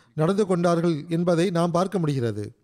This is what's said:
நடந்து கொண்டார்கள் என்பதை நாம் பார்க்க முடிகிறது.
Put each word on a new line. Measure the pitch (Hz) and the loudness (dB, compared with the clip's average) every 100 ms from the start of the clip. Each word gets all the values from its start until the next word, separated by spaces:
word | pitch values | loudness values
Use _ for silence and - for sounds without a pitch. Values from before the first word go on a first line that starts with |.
| _ 156 | _ -2
நடந்து | 160 196 190 | 0 2 0
கொண்டார்கள் | 175 175 170 170 147 170 | 2 2 2 2 -2 -2
என்பதை | 165 170 165 196 | -2 2 2 2
நாம் | 170 175 | 0 0
பார்க்க | 170 185 190 | 0 -2 -2
முடிகிறது. | 156 135 117 104 104 - | -2 0 -2 -4 -8 -14